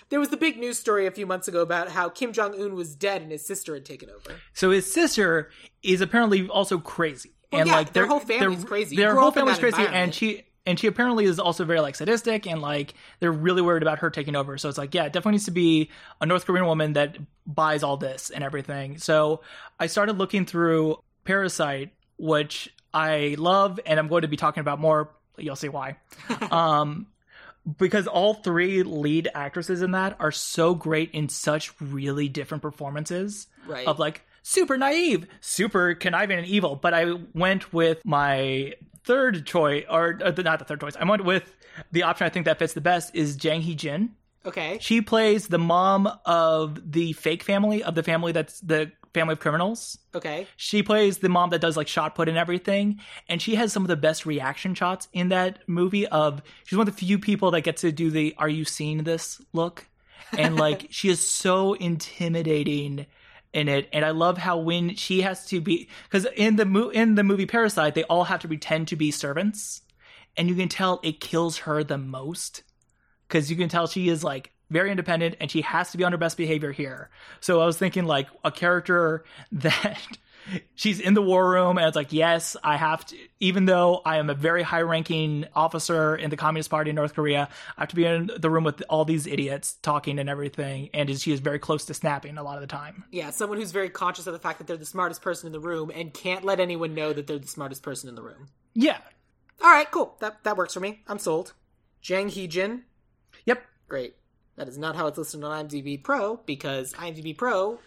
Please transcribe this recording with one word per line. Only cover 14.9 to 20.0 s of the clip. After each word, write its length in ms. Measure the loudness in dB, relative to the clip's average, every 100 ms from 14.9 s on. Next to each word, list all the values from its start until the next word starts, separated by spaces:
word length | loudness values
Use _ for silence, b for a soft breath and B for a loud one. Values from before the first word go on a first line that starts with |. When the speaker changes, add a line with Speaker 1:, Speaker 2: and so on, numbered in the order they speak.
Speaker 2:
yeah, 120 | -2 -2
it 80 |
definitely 200 | 0 2
needs 120 | 2 0
to 60 |
be 380 | 2 4 4 2 B B B
a 60 | 0
North 200 | 0 2
Korean 200 | 2 2
woman 280 | 2 2
that 240 | 2 0 -4 -18 _ -8
buys 360 | 0 0 2
all 120 | 0 -2
this 340 | -4 -8 -10
and 120 | -8
everything. 540 | -6 -6 -6 -8 -8 -6
So 420 | 2 4 4 0 B B B -6
I 80 | -2
started 300 | 0